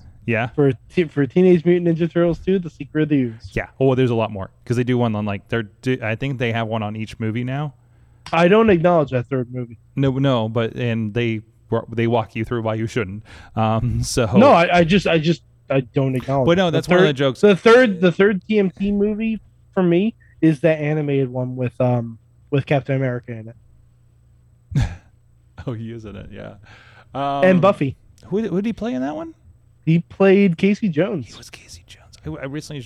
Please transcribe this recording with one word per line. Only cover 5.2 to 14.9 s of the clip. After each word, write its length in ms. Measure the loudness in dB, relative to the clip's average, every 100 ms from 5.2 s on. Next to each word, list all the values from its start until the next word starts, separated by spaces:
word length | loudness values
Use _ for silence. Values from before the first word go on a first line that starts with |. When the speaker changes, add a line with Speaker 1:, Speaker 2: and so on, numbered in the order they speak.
| -4
Speaker 1:
like, 220 | -6 -6
they're 160 | -6
do-, 340 | -6 _ -4 -4
I 120 | -4 -6
think 220 | -6 -4
they 140 | -4
have 160 | -2 -4
one 140 | -6
on 140 | -6 -8
each 240 | -10 -8
movie 240 | -6 -6
now. 300 | -6 -6 -8 -12 _ _ _ _ -4
Speaker 2:
I 160 | 2 4
don't 200 | 6 6
acknowledge 400 | 4 4 2 2
that 160 | -2 -2
third 260 | -4 -4
movie. 260 | -8 -12 -14 _ -2
Speaker 1:
No, 140 | 0 2
no, 300 | 0 0 0
but, 240 | -2 -4
and 400 | -4 -4 -2 -2
they 260 | -2 -2 -4 -8 _ _
wa-, 140 | -6 -4
they 180 | -2 0
walk 300 | 0 -2 -6
you 80 |
through 160 | -4 -4
why 140 | -4
you 120 | -4 -4
shouldn't. 360 | -4 -6 -8 -16 -20 -10 -2
Um, 460 | 0 0 -2 -2
<laughs> 0 |
so 240 | -2 -2 0 4
Speaker 2:
No, 120 | 6
I, 280 | 6 4 2
I 40 |
just, 220 | 2